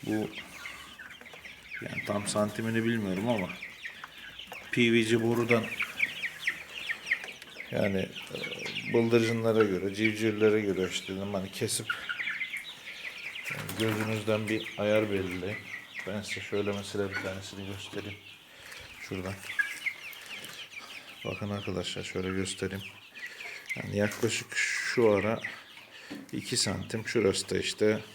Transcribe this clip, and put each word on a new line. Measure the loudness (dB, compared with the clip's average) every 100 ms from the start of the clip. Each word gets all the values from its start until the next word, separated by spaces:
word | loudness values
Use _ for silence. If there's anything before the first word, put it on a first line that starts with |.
bu | 0 0 0 -6 -12 -12 -12 -12 -16 -16 -16 -14 -16 -16 -16 -16 -12 -8
yani | -6 -6 -2
tam | -2 0
santimini | 2 2 2 2 4
bilmiyorum | 4 4 2 2 2
ama | 2 0 -4 -10 -12 -12 -12 -14 -14 -16 -14 -12 -12 -4
P | 6 8
V | 8
C | 8 6
borudan | 6 4 6 4 4 -2 -4 0 -2 0 -6 -4 -6 -6 -10 -10 -6 -6 -4 -4 -4 -12 -16 -14 -6
yani, | 2 2 2
e, | 0 -4 -8 -6 -6 -6 -6 -6 2
bıldırcınlara | 4 8 6 6 4 4 6
göre, | 6 6 0 2
civcivlere | 2 4 2 6 6 6
göre | 4 2 2
işte | 0 -4 -4
dedim | -2
hani | -2 -2
kesip, | -2 0 0 -2 -6 -4 -4 -2 -2 -4 -6 -8 -12 -12 -10 -10 -10 -10 -8 -6
yani | -6 -6 0
gözünüzden | 2 2 0 0 2 2 2
bir | 0 -2 -2
ayar | 4 4 4
belirleyin. | 2 0 -2 -4 -6 -8 -12 -10 -10 -6
Ben | -4
size | -4 -6
şöyle | -2 0 0
mesela | -2 -4 -2 0
bir | 0
tanesini | -4 -6 -8 -10 -8
göstereyim. | -8 -8 -8 -8 -10 -14 -20 -20 -18 -16 -14 -14 -14
Şuradan. | -8 -6 -4 -6 -8 -4 -4 -2 -6 -8 -12 -14 -12 -12 -12 -12 -12 -14 -14 -14 -16 -10 -6
Bakın | -4 -4
arkadaşlar | -4 -2 -4 -4 -6
şöyle | -6 -4 -2
göstereyim. | -2 -2 -2 -4 -4 -8 -14 -18 -12 -12 -10 -12 -12 -6 -6
Yani | 0 4
yaklaşık | 4 4 0 0 -2 -2
şu | 0 0 0 6 8
ara | 8 4 0 -4 -10 -14 -18 -18 -18 -14 -14 -6
iki | -6 -2 0
santim, | 2 0 -2 -4 0
şurası | 4 6 4 2
da | 0
işte | 0 4 4 4 0